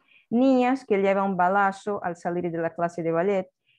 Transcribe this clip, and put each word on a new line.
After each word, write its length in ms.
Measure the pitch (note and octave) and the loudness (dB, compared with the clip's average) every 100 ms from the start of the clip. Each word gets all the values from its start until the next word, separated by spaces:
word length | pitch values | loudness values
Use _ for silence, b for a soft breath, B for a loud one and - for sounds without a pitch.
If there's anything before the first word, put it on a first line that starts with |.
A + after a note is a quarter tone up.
| b b b | b b b
Niñas 560 | A3+ C4 B3+ B3 C4 - | 2 4 4 2 0 0
que 100 | G3+ | 0
llevan 360 | G3 G3 G3 | 2 2 0
un 40 | F#3 | 2
balazo 680 | F3+ G3+ G3 F#3+ - G3+ | 2 2 0 -2 -6 -6
al 140 | F3+ E3+ | -6 -6
salir 340 | F3 F3 F3 | -6 -4 -4
de 60 | E3 | -4
la 180 | E3 | -4
clase 280 | E3+ E3+ - | -4 -6 -4
de 100 | E3 | -2
ballet, 380 | E3 F#3+ G3 F#3 _ _ | 0 0 0 -4 _ _